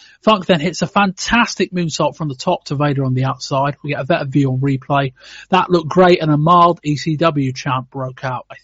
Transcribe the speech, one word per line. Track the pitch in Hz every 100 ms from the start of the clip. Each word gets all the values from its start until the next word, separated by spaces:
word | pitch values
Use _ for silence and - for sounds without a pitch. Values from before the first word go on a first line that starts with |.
| - _
Funk | - 208 175
then | 175
hits | 170 165
a | 175
fantastic | 202 202 - - 233 226 - 185
moonsault | 180 170 - 151 135
from | 156
the |
top | 127 - 175
to | - 143
Vader | 147 139
on | 131
the | 127 135
outside. | 131 - 135 139 139
We | 147
get | 147
a | 135
better | 170
view | 143 143 135
on | 127
replay. | 139 131 - 143 135 - - - -
That | 185 -
looked | 175 160
great, | 180 180 175
and | 156
a | 147
mild | 160 175 180 170
E | 151 143
C | 170 147
W | 165 147 135
chant | 127 147 131 127
broke | 135 131 131
out, | 135 123 -
I | 139